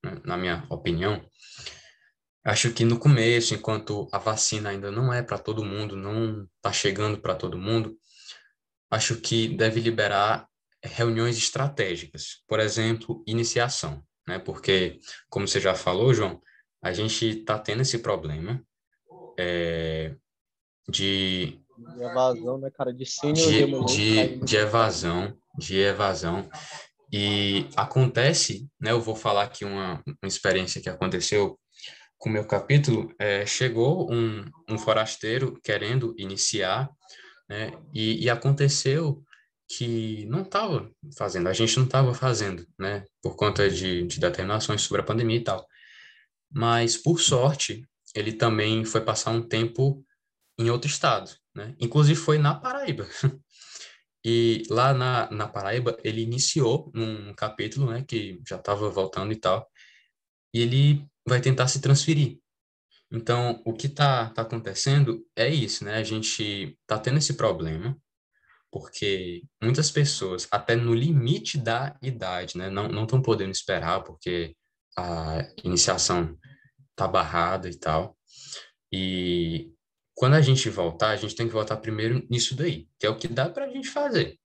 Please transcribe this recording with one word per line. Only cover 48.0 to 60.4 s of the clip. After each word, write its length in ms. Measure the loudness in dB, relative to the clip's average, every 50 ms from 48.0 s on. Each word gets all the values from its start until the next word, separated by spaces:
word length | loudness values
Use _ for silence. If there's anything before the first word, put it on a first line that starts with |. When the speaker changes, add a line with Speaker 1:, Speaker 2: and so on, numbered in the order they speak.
| _ -10 -6
Speaker 1:
ele 180 | -4 -4 -4
também 540 | 0 2 2 2 2 2 2 2 2 0 0
foi 160 | 0 -2 0
passar 300 | 0 0 -2 0 0 0
um 100 | 0 -2
tempo 640 | -2 -2 -2 0 0 -2 0 2 2 2 2 0 -8 _ _ _ _ _ _ _ _ _ _ -2
em 120 | 0 0
outro 200 | 0 0 -2 -4
estado, 420 | -4 0 2 2 2 2 -2 -8 -18 _ _ _ _
né? 220 | -14 -14 -14 -8 _
Inclusive 380 | -6 0 4 6 6 6 6 4
foi 200 | 4 2 2 4
na 180 | 4 2 2
Paraíba. 500 | 0 -4 -6 -4 -4 -4 -4 -4 -6 -6 -10
<laughs> 360 | -8 0 0 0 0 -2 _ _ _ _ -20 -20 -20 -20 -20 -20 -20 _ _ _ _ _ _ 0
E 360 | 2 4 4 4 2 2 0 0
lá 200 | 2 4 4 4
na, 380 | 4 4 2 2 2 0 0 -2
na 180 | -4 -6 -6 -6
Paraíba, 480 | -6 -6 -4 -2 -2 0 0 -2 -4 -2 -4
ele 180 | -4 -2 -2
iniciou 680 | -2 -2 -2 0 0 0 2 2 2 4 2 0 -2 -6 -6
num 360 | -4 -4 -4 -4 -8 -10 -14 -8
capítulo, 560 | -6 -6 -6 -4 -6 -8 -6 -2 -2 -2 0
né, 120 | -2 -4 -6
que 380 | -4 -4 -4 -4 -6 -10 -14 -12 -10
já 100 | -12 -8
tava 320 | -2 -2 -2 0 0 -2
voltando 420 | 0 0 -2 -2 -2 -6 -4 -4
e 40 | -4
tal, 340 | -2 2 0 0 0 -2 _ _ _ -20 -20 _ _ _ _ _ _ _ _ _ _